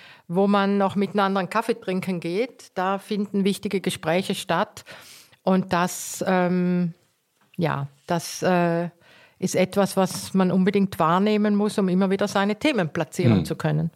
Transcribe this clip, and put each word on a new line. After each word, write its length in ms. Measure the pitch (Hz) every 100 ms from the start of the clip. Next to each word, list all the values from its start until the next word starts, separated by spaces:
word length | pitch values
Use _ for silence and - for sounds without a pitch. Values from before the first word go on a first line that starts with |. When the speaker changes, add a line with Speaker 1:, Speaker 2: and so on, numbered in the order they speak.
| - - -
Speaker 1:
wo 180 | 175 202
man 300 | 202 196 202
noch 180 | 190
miteinander 460 | 202 196 202 190 196
einen 100 | 180
Kaffee 300 | 220 233 226
trinken 400 | - 185 190 175
geht. 520 | 165 185 247 - -
Da 240 | 190 185 196
finden 460 | - 208 196 202
wichtige 360 | 196 190 202 196
Gespräche 540 | 175 - 160 180 190
statt. 500 | 190 - 170 214 - - - - - - _
Und 300 | 185 190 190
das, 500 | 170 180 - - - 190
ähm, 680 | 185 180 180 180 180 175 - _ _ _ _ _ -
ja, 320 | 156 139 143 _ -
das, 360 | 170 - -
äh, 480 | 185 180 170 170 175 - _ - - -
ist 180 | 185 -
etwas, 400 | 185 196 190 190
was 380 | 185 - -
man 180 | 190 185
unbedingt 480 | 190 185 202 190 -
wahrnehmen 560 | 160 175 214 208 208 202
muss, 200 | 208 214
um 120 | 185
immer 220 | 185 190
wieder 180 | 196 202
seine 260 | 202 202 208
Themen 300 | 302 233 165
platzieren 460 | 165 151 - 131 98
Speaker 2:
Mhm. 60 |
Speaker 1:
zu 120 | 76 160
können. 340 | 156 151 165